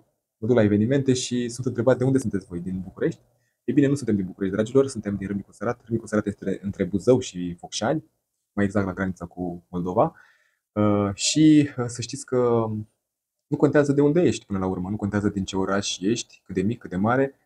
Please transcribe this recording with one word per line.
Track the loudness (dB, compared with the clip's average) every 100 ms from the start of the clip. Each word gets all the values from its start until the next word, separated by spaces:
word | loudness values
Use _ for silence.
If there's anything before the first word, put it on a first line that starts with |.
| _ _ _ -8
mă | 0
duc | 4
la |
evenimente | 4 4 2 0 0
și | 0 -2 -4 -4
sunt | -6 -6
întrebat: | -2 0 2
„De |
unde | 2 0
sunteți | 0 -6 -6
voi? | -10
Din | -8 -8
București?” | -10 -6 -6 -6 _ _ _ _
Ei | -2
bine, | 2 2
nu |
suntem | 2 0 -2
din | -2
București, | -4 -4
dragilor, | -2 2 2 2
suntem | -2 -6 -6
din | -4
Râmnicu | -6 -8
Sărat. | -8 -6 -6
Râmnicu | -4 -6 -2
Sărat | -2 -2
este | -6 -6 -4
între | -6 -4
Buzău | -2 0 4 2
și | 2 -6 -8
Focșani, | -8 -10 -6 -2 -2 -4 _ _ _ _
mai | -2
exact | 0 0 -2
la |
granița | -4 -6 -6 -12
cu | -8 -8 -8 _
Moldova. | -6 -2 2 0 0 _ _ _ _ _
Uh, | 0 2 2 0
și, | -2 -2 4 8 8 4 -2
uh, | -6
să | -6
știți | -10 -10 -2
că | 2 4 2 0 -4 -10 _ _ _ _ _ -6
nu | 2
contează | 4 4 4
de | 4
unde | 4 4
ești | 2 0 -4
până | -4
la | -2
urmă, | -2 -4
nu | -4
contează | -2 0 0
din | -2
ce | -4 -2
oraș | 0 -2 -2 -4
ești, | -2 -2 -4 -16
cât | -8
de | -2
mic, | -2 -2
cât | -6
de | -2
mare, | 0 2 0 -4